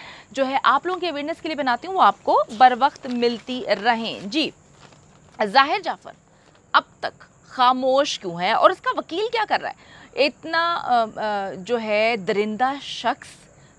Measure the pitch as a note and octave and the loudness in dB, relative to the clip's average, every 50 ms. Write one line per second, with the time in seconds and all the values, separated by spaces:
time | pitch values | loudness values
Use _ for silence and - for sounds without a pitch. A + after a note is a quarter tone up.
0 | - - - - - _ - C4+ C4+ C4 C4+ - - - B3+ C#4 - F4 F#4 F4 | -20 -20 -20 -20 -20 _ -4 -4 -2 -2 -2 0 2 2 2 2 0 -4 -4 -4
1 | F4 F4 C#4+ C#4+ C#4+ D4+ E4 - - E4 D#4 C4+ C#4+ B3+ A#3+ A#3+ - F4 F#4+ F4+ | -4 -6 -6 -6 -6 -6 -8 -6 -8 -6 -6 -2 0 0 -2 -2 -4 -4 2 4
2 | B3+ G3+ G3 - - - F4 C5+ D5+ - A#3 G#3 B3+ B3+ B3 A3+ C4 D4 - - | 4 4 4 2 0 0 2 2 0 0 4 6 6 6 6 4 0 0 -2 -6
3 | - C4 B3 A#3+ A#3+ A#3+ A#3+ G#3 - - B3+ B3+ - - G#3 F#3+ G3+ B3 A#3 A3+ | -8 -8 -4 0 0 0 -2 -4 -6 -8 -8 -6 -2 -2 -2 0 2 0 0 0
4 | A3+ G3+ C#3 G2+ D#3 G3+ G#3+ D#4+ C#4+ - - - _ _ - - - - - - | -2 -6 -8 -8 -10 -6 -4 -2 -2 -2 -6 -12 _ _ -20 -20 -20 -20 -20 -20
5 | - _ - - - - - - A3 G3+ G3 C4 C4+ D4 F4+ G#4 E4+ D#4+ G#3 - | -20 _ -20 -20 -20 -14 -6 -4 -4 4 4 4 4 4 0 -2 -4 -6 -8 -8
6 | - - - _ _ _ _ _ _ - _ _ _ _ - - - - _ _ | -12 -18 -20 _ _ _ _ _ _ -20 _ _ _ _ 0 0 0 -2 _ _
7 | - A#2 - _ - - _ _ _ - - B3+ B3 B3 B3+ B3+ C4 C4 C4 C4+ | -10 -10 -10 _ -20 -20 _ _ _ -10 -2 2 2 4 4 2 2 2 2 2
8 | D4 C#4+ - - - F3+ E3+ E3+ F3+ G3 A3+ - - D#4+ F#4 - - C5 D4+ - | 2 0 -4 -8 -8 -8 -4 -2 0 0 2 4 4 4 4 2 -2 -4 -4 -4
9 | - - D#4+ F4+ G#4+ A#4 A4+ A#4 G#4 - C4+ - C#3+ A#2+ - - - - - - | -6 -6 -6 -6 -4 -4 -4 -4 -2 -2 -2 -4 -4 -8 -12 -14 -20 -20 -20 -20
10 | - - - - C#4 D4+ - _ - D#4+ E4 E4 E4+ E4+ E4+ - - - B3 A#3 | -20 -8 -2 0 0 0 -2 _ -8 -4 -2 -2 0 0 -2 -4 -2 0 0 0
11 | A3+ A3 - - A3 G#3+ G#3 G3+ G3 F#3+ C#3 F#3 F3+ F3+ A#3+ A#3 A3 A3 G#3 G#3 | 0 -2 -4 -6 -4 -4 -4 -4 -4 -6 -8 -10 -6 -4 -4 -4 -2 0 0 2
12 | A3 A3+ A#3+ G#3+ F3+ F#3 G#3+ G3 G#3+ G#3+ G#3+ G3+ B3+ C4 C#4 C#4 - - - - | 2 2 0 -2 -2 -2 0 0 0 -2 0 0 0 -2 -2 -4 -8 -12 -10 -4
13 | - A#3 C#4 - - - - - - - - - - - _ | -2 -2 -2 -2 -8 -18 -20 -20 -20 -20 -20 -20 -20 -20 _